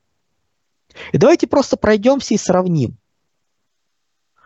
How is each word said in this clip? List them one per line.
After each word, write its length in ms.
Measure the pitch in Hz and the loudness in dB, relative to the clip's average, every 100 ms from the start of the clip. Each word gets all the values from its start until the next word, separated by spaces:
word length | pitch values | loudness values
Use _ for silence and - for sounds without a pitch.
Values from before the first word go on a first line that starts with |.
| _ _ _ _ _ _ _ _ _ - - | _ _ _ _ _ _ _ _ _ -20 -8
И 60 | 151 | 0
давайте 280 | 220 339 - | 2 2 0
просто 300 | 294 254 - | -2 -2 -2
пройдёмся 580 | 202 214 220 277 - | 0 0 0 -2 -2
и 40 | 220 | -4
сравним. 580 | - 180 185 160 117 - _ _ _ _ _ _ _ _ _ _ _ _ _ _ | 0 -2 0 -2 -2 -6 _ _ _ _ _ _ _ _ _ _ _ _ _ _